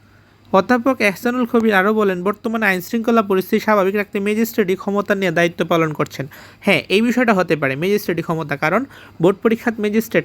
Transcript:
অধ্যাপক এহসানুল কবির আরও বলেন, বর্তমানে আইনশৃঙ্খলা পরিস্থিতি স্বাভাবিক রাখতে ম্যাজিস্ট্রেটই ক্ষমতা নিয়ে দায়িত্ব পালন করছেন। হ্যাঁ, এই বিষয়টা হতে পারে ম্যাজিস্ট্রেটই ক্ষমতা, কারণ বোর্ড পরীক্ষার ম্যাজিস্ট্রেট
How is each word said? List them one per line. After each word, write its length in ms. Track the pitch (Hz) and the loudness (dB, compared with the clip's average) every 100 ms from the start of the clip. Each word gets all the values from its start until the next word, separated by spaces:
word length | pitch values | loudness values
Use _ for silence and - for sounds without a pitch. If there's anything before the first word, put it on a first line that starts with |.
| _ _ _ _ - | _ _ _ _ -2
অধ্যাপক 480 | 190 190 247 254 254 | 0 2 2 0 0
এহসানুল 460 | 208 180 240 254 233 | 0 0 -2 -2 0
কবির 280 | 240 220 | 2 2
আরও 200 | 196 196 | 2 2
বলেন, 280 | 220 202 180 | 2 0 0
বর্তমানে 440 | 185 208 226 226 208 | -2 -4 -4 -2 0
আইনশৃঙ্খলা 560 | 185 180 233 220 233 | 0 -2 -2 2 2
পরিস্থিতি 380 | 202 190 185 214 | 2 0 0 0
স্বাভাবিক 340 | 214 208 190 | 2 2 2
রাখতে 260 | 208 202 202 | 0 -4 -4
ম্যাজিস্ট্রেটই 560 | 202 214 226 - 175 190 | -2 -2 -2 0 -2 -2
ক্ষমতা 380 | - 202 202 | -2 -2 -2
নিয়ে 160 | 196 190 | 0 0
দায়িত্ব 340 | 165 170 - | 0 0 -2
পালন 280 | 165 170 160 | -2 0 0
করছেন। 340 | 151 147 - 139 - - - | -2 -6 -6 -12 -14 -20 -6
হ্যাঁ, 220 | - 175 - | 0 0 2
এই 120 | 190 | 0
বিষয়টা 340 | 233 240 240 | 2 2 2
হতে 220 | 190 170 156 | 2 2 0
পারে 200 | 139 135 | -2 -2
ম্যাজিস্ট্রেটই 460 | 185 202 - 170 | -2 -2 -2 -4
ক্ষমতা, 340 | 160 160 151 143 | -4 -4 -4 -4
কারণ 280 | 156 196 269 - - - | 0 -2 -4 -12 -18 0
বোর্ড 160 | 170 196 | 2 2
পরীক্ষার 300 | 233 226 240 226 | 0 0 -2 -2
ম্যাজিস্ট্রেট 440 | 208 214 220 180 | -2 -2 0 -2